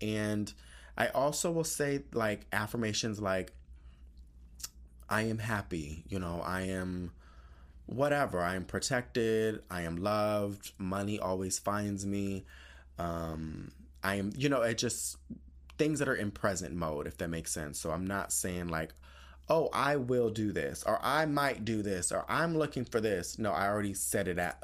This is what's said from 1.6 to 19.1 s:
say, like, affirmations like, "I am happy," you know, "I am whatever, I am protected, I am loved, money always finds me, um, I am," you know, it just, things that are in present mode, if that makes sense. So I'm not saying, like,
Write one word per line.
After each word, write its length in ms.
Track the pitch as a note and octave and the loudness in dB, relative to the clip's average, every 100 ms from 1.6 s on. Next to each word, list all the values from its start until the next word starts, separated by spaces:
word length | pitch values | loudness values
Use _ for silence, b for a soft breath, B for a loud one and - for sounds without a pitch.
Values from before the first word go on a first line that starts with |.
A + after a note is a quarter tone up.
say, 400 | D#3+ - C#3+ C#3 C#3 | 0 2 2 0 0
like, 340 | - A2 G#2 - | 0 2 0 -2
affirmations 680 | G2 G#2+ A#2+ A2 G#2 A#2 G#2 | -2 0 0 0 0 0 0
like, 320 | G2+ F#2+ F2+ - - - b b b - - - - - - - - - - | 2 2 0 -8 -20 -20 b b b -20 -20 -20 -20 -14 -14 -14 -20 -16 -2
"I 140 | G#2+ | 0
am 160 | A2+ A2 | 2 0
happy," 640 | A2 G#2+ - F2 D2 D#2 - | 0 -2 -2 -4 -4 -8 -6
you 100 | G2 | -4
know, 240 | F2+ E2+ | -2 -2
"I 180 | - F#2 | -2 -2
am 500 | F#2+ F#2 F#2 F2+ F2+ - B B B B B B - | 0 -2 -2 -4 -6 -10 B B B B B B -8
whatever, 540 | A#2+ C#3+ D3 C3+ F2+ | 0 2 2 2 2
I 140 | F2 | 2
am 100 | F#2+ | 0
protected, 960 | F2+ G2 - B2+ B2 B2 A2+ A2 A2 G#2+ - | -2 -2 0 0 0 0 4 4 2 0 -4
I 120 | F2+ | -4
am 140 | E2+ E2+ | -2 0
loved, 760 | G2 G#2+ G#2+ G#2 G#2 G2 - - | 2 2 4 2 0 -4 -10 -6
money 400 | F#2+ F#2+ G2+ G#2 | -2 -2 0 -2
always 400 | F#2 F#2 F#2+ - | 0 0 0 -2
finds 480 | - G2+ G#2 G2 G2 | 0 0 0 -2 -2
me, 380 | G2+ G2 G2 - B B B B - | 0 0 -2 -8 B B B B -6
um, 760 | E2+ E2+ E2 D#2+ D#2 E2+ - - - - | -2 -2 -2 -4 -4 -6 -10 -14 -20 -4
I 120 | F#2+ | 0
am," 180 | G2+ G2 C3 | 2 0 2
you 120 | C#3+ | 2
know, 140 | C#3 | 4
it 160 | A#2 A2+ | 4 2
just, 380 | A#2+ - - - - - - - - - | 0 0 -4 -6 -12 -14 -14 -20 -8 2
things 220 | D3+ D3 | 4 4
that 100 | C3+ | 2
are 60 | |
in 160 | B2+ G#2 | 2 0
present 440 | - G#2 F2+ E2 | 0 0 0 -2
mode, 320 | E2+ E2 D2 D2 | -2 0 -2 -4
if 120 | - | -4
that 100 | F2 | -2
makes 220 | E2 D#2+ | -2 -4
sense. 280 | - D2+ C#2+ | -4 -4 -4
So 120 | E2+ | -2
I'm 160 | D#2+ F#2 | -2 0
not 260 | G2 - | -2 -2
saying, 360 | - G2 F2+ F2 | -2 -2 -2 -2
like, 260 | E2 D#2+ - B | -2 -2 -8 B